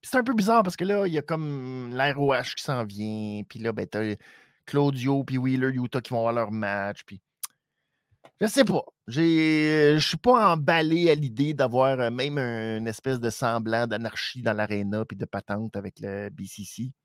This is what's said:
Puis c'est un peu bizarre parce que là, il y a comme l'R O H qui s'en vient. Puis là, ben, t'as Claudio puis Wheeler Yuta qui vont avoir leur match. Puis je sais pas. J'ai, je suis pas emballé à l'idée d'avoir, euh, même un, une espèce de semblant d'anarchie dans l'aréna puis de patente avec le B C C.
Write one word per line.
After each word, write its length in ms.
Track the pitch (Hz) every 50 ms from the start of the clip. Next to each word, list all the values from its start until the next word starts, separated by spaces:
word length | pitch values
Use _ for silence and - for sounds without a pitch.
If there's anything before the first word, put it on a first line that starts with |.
Puis 100 | - -
c'est 80 | - 262
un 60 | 247
peu 100 | 240 269
bizarre 300 | 220 196 202 226 233 214
parce 120 | 185 170
que 80 | - 175
là, 220 | 190 202 208 202
il 60 | 190 160
y 60 | 151
a 40 | 139
comme 720 | - 165 160 156 151 143 139 127 127 131 127 123 120 123
l'R 240 | 127 135 143 139 139
O 140 | 143 139 135
H 200 | 123 127 - -
qui 80 | - -
s'en 200 | - 139 123 117
vient. 580 | 104 101 104 107 110 107 110 110 107 104 104 104 _
Puis 100 | - 113
là, 120 | 113 113 110
ben, 140 | 107 98
t'as 300 | 90 - 104 110 107 104 - - - - - _ _ _ _ _
Claudio 580 | - - 143 143 143 135 131 120 135 139 139 135
puis 160 | - 131 131
Wheeler 360 | 127 131 131 131 131 131 131
Yuta 260 | 127 123 120 - 131
qui 100 | 117 -
vont 80 | 127 117
avoir 140 | 113 113 117
leur 180 | 120 113 104
match. 540 | 107 110 107 101 101 101 98 101 101 - -
Puis 160 | - 101 95 _ _ _ _ - - _ _ _ _ _ _ _ _ _ _ _ _ _ _ _ - _ _
je 60 | 196
sais 180 | 220 - 269 269
pas. 180 | 208 190 147 - - _ _ _
J'ai, 880 | - 117 143 165 165 165 160 160 156 156 156 151 151 156 156 151 147 151
je 100 | 156 147
suis 100 | - -
pas 360 | 160 - 240 254 240 214 190 170
emballé 580 | 160 143 151 165 165 160 156 160 170 175 170
à 40 | 151
l'idée 400 | 147 151 127 110 107 139 151 156
d'avoir, 460 | 135 131 123 113 127 131 135 135 127
euh, 100 | 123 117
même 280 | 117 123 131 147 143 147
un, 400 | 131 120 117 113 110 113 110 110
une 100 | 113 113
espèce 320 | 110 - _ 131 131 127
de 100 | 117 117
semblant 560 | 107 - 135 120 117 113 110 110 113 117 120
d'anarchie 560 | 117 110 104 117 113 - - - - - 127 120
dans 100 | 113 107
l'aréna 520 | 104 107 104 107 101 101 98 104 107 110
puis 120 | - 110
de 80 | 98 -
patente 520 | - - 101 - - 104 104 110 110 -
avec 240 | 104 98 101 - -
le 280 | 104 101 98 101 104 101
B 160 | - - 98
C 180 | 98 - - 101
C. 280 | - - - 120 127 135 _